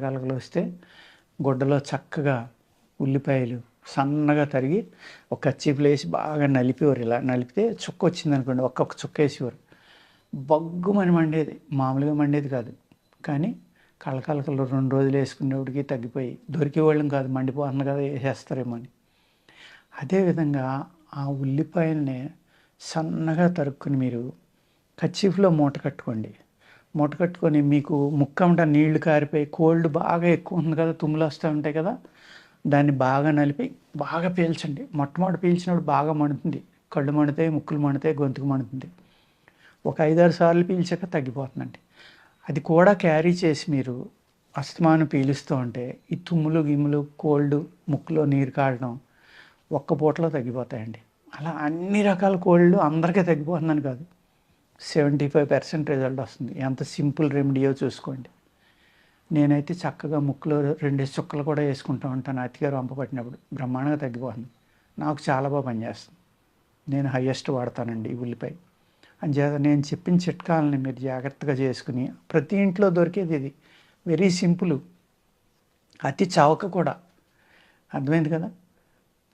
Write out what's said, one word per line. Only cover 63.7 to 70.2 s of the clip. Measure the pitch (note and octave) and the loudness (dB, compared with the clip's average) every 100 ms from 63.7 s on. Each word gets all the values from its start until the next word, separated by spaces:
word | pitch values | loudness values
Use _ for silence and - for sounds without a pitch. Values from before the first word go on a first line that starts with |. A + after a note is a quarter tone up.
| B2+ C#3+ D3 | -2 -2 -2
తగ్గిపోతుంది. | C3+ A#2 B2+ A2+ - _ _ _ _ - | -4 -8 -10 -10 -14 _ _ _ _ -8
నాకు | D3+ D3 - | -6 -4 -2
చాలా | C3 C#3 | 0 0
బాగా | C#3+ B2+ | -2 -4
పనిచేస్తుంది. | A2+ A#2 G#2+ - _ _ _ _ _ _ _ - | -6 -8 -12 -18 _ _ _ _ _ _ _ -6
నేను | C#3 C#3 | -2 0
హైయెస్ట్ | C3 C3 B2+ - C3 | 0 0 -2 -4 -4
వాడతానండి | B2 - A#2 A2+ A2 | -4 -6 -6 -6 -6
ఈ | B2 | -6
ఉల్లిపాయ. | A#2+ A#2 - - _ _ _ _ _ _ | -8 -8 -10 -12 _ _ _ _ _ _
అంచేత | D#3 C#3+ C#3+ D3 D3 | -2 2 2 2 2
నేను | D3 C#3+ | 2 0
చెప్పిన | - - F3 | -4 2 2